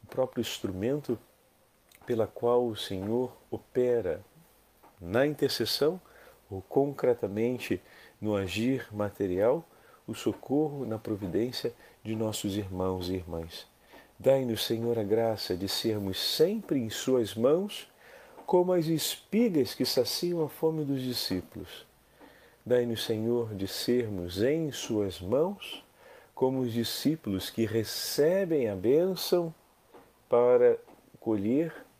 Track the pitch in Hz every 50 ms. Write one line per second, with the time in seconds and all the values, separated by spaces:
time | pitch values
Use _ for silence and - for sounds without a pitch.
0 | - - - - 131 127 - 131 113 - - - - 104 92 92 101 120 139 147
1 | 143 - 120 107 - _ _ _ _ _ _ _ _ _ _ _ _ _ - -
2 | - - 123 110 110 - - - - 120 123 123 123 120 107 101 - - 98 92
3 | 95 104 113 123 127 123 - - - _ - 104 - _ _ 127 123 123 120 117
4 | 98 90 78 90 101 - _ 160 - _ _ _ _ _ _ _ _ - _ _
5 | 95 85 98 120 139 151 151 - 147 131 - - 117 104 - - 139 156 180 185
6 | _ - - - - - - _ _ _ 101 95 92 _ - 139 139 143 139 -
7 | - 127 120 - - 98 101 107 113 120 127 117 - - 101 90 - - - -
8 | - - - _ 107 107 107 101 98 92 85 104 113 127 135 127 - - 101 104
9 | 104 101 - - 101 92 90 92 101 120 139 165 160 _ - - - - - -
10 | _ - 113 - - - 101 - - - 127 147 156 151 143 139 131 113 110 107
11 | - - 110 95 104 90 82 95 113 127 120 - - 120 - - - - - _
12 | _ 107 110 110 113 110 104 - - 104 95 104 101 95 92 92 92 95 92 92
13 | 90 90 95 92 85 87 82 82 82 82 - - - - _ _ _ - - -
14 | - - _ _ 95 131 135 135 131 120 113 101 - - 117 113 113 120 120 117
15 | 107 98 107 113 113 113 110 104 - - 95 87 95 95 - - - 113 110 107
16 | 101 95 92 - - - - - 156 180 214 226 202 - 160 139 117 110 - -
17 | - - 131 127 113 101 - 113 113 131 151 175 196 208 - - - - _ _
18 | - - - - - - - - - - - 180 180 180 185 180 160 160 165 151
19 | - - - - - _ - 214 240 233 175 151 123 - - - 127 120 - 131
20 | 120 - - - - 175 175 165 156 143 - - - 160 160 156 151 139 139 131
21 | 127 127 123 - - - 95 92 85 - - 87 82 - - - - _ _ _
22 | _ _ _ _ - - - - - - _ _ _ 107 123 123 120 120 113 107
23 | - - 113 107 110 117 120 120 117 110 110 95 95 95 - - - - 120 123
24 | 120 107 104 92 87 87 87 95 107 131 147 165 165 147 123 - - - 117 107
25 | 104 98 90 - 92 92 113 139 160 185 208 - - - - - - _ _ _
26 | - - - - - - _ - 127 131 135 131 127 120 110 120 117 - - -
27 | - 143 156 156 - 107 98 95 - - - - 117 104 104 113 107 - - -
28 | - - - - 143 160 180 196 196 170 160 147 123 107 101 95 90 113 135 156
29 | 175 190 185 175 - - - 175 170 165 160 _ _ _ _ _ _ _ - -
30 | - _ _ _ _ _ - 120 120 123 123 120 123 120 113 - - - - -
31 | _ _ - - - 117 110 104 98 107 123 143 170 160 - - - - _